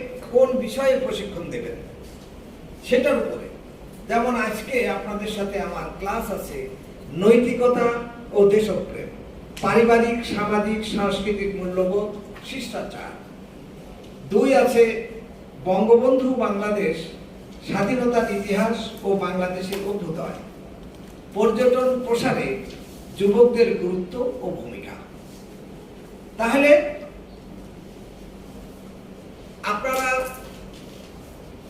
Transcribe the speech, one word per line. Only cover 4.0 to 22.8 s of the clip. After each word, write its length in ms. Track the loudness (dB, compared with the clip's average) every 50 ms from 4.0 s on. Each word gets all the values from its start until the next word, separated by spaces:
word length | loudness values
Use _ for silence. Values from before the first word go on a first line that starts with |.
| -6 0
যেমন 240 | 0 2 2 2 0 0 -2 -2
আজকে 280 | -4 -6 -6 -2 0 0 0 0 0
আপনাদের 360 | -2 -4 -6 -6 -6 -6 -6 -4 -4
সাথে 200 | -4 -2 -2 -4 -4 -4
আমার 200 | -6 -8 -8 -10 -10 -8
ক্লাস 260 | -6 -4 -4 -4 -4 -4 -6 -6
আছে 200 | -8 -8 -8 -10 -10 -10 -12 -14 -16 -18 -18 -16 -14 -10 -4 2
নৈতিকতা 680 | 6 8 8 8 6 4 0 2 4 4 4 4 2 2 0 0 -6 -10 -12 -14 -14 -2 4 6
ও 20 | 6 8 8
দেশপ্রেম, 560 | 6 4 2 0 -2 -4 -6 -8 -10 -10 -12 -12 -14 -16 -16 -16 -16 -16 -16 -12 -4 -2
পারিবারিক, 560 | 2 6 6 8 8 8 6 6 4 2 -2 -2 -4 -2
সামাজিক, 440 | -2 0 2 2 2 2 2 0 -2 -4 -4 -2
সাংস্কৃতিক 560 | 0 0 2 0 0 0 -2 -2 -2 -2 -4 -4 -4
মূল্যবোধ, 500 | -4 -4 0 0 0 2 2 0 0 -2 -6 -10 -12 -14 -16 -16 -14 -12
শিষ্টাচার। 640 | -10 -10 -8 -8 -6 -8 -8 -8 -10 -12 -12 -12 -12 -14 -16 -18 -18 -18 -18 -18 -18 -18 -18 -18 -18 -18 -16 -16 -18 -16 -18 -18 -16 -16 -10 0 2
দুই 160 | 4 6 6 6 6 6
আছে 200 | 6 8 8 6 6 6 -2 -6 -8 -12 -14 -14 -16 -18 -18 -18 -18 -16 -8 0 0
বঙ্গবন্ধু 640 | 2 4 6 8 8 8 8 6 4 4 4 2 2 2 0
বাংলাদেশ, 520 | 0 0 0 0 0 0 0 0 0 -2 -2 -6 -10 -12 -14 -16 -16 -18 -18 -18 -16 -18 -16 -8 -4
স্বাধীনতার 600 | 0 0 2 2 2 2 2 4 4 4 2 2 0 -2
ইতিহাস 400 | -2 0 0 2 2 2 0 -2 -4 -8 -10 -6 -2
ও 40 | 0 0 0 0
বাংলাদেশের 560 | -2 -2 -2 -2 -2 -2 -4 -6 -6 -6 -6 -4 -4
অভ্যুদয়, 500 | -4 -6 -4 -6 -6 -6 -6 -8 -8 -10 -12 -16 -16 -18 -18 -18 -18 -18 -18 -18 -18 -18 -18 -18 -18 -18 -18 -10 0
পর্যটন 540 | 2 4 4 4 6 6 6 6 6 4 4 2 2 0
প্রসারে 420 | 0 0 2 2 2 0 0 -2 -2 -4 -6 -8 -12 -14 -16